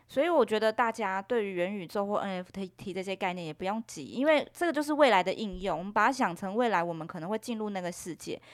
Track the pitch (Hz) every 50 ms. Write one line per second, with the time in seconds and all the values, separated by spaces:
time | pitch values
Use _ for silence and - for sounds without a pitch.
0 | _ _ - 262 302 349 349 294 226 190 220 214 220 220 220 - 240 226 226 233
1 | 214 190 190 196 196 - 247 233 208 196 190 175 175 190 208 202 175 - - 208
2 | 202 202 208 - - 196 190 180 180 - - 196 196 180 _ - - 196 170 190
3 | 180 196 185 190 202 180 180 180 170 156 151 _ 180 185 208 226 233 - - 156
4 | 135 101 104 226 269 311 311 285 - - _ - 349 339 262 294 294 294 302 277
5 | 302 254 208 185 180 190 - - - 202 180 - 190 196 160 156 180 202 208 220
6 | 208 247 269 254 240 185 170 - 202 190 196 233 247 233 196 175 170 175 165 160
7 | 156 165 - 175 156 180 220 226 - - 233 214 214 208 202 190 180 175 175 -
8 | - 180 151 - - - - - _ -